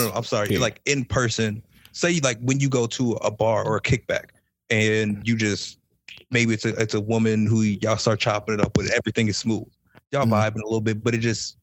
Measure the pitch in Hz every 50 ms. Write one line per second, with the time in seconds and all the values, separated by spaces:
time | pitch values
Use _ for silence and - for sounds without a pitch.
0 | 120 110 95 110 117 - - 110 104 104 110 90 127 110 - - - 143 143 143
1 | 123 - - - 123 113 110 - 113 110 104 110 - _ _ - - - - -
2 | - 175 175 170 139 131 120 110 120 123 135 139 139 139 127 123 117 117 - -
3 | 127 120 110 - - 104 110 - 110 110 110 101 104 110 107 101 - - 123 120
4 | - - - - - - - _ _ _ _ _ _ - 117 110 107 110 107 110
5 | 110 107 104 101 101 110 117 110 110 104 101 - - - - _ _ _ _ _
6 | _ - - - - - 123 120 117 113 113 107 - 113 104 - 113 107 - 107
7 | 104 107 113 113 113 113 110 107 107 107 113 110 110 107 104 98 104 107 110 107
8 | - 117 110 104 - 117 104 104 104 - 110 104 101 101 - 104 101 92 107 120
9 | - 110 104 - 113 107 98 - - 113 110 92 - - _ _ _ _ _ -
10 | - _ - 139 139 117 113 107 107 110 110 113 104 107 113 110 107 113 110 107
11 | 113 120 117 117 113 120 113 107 - - - _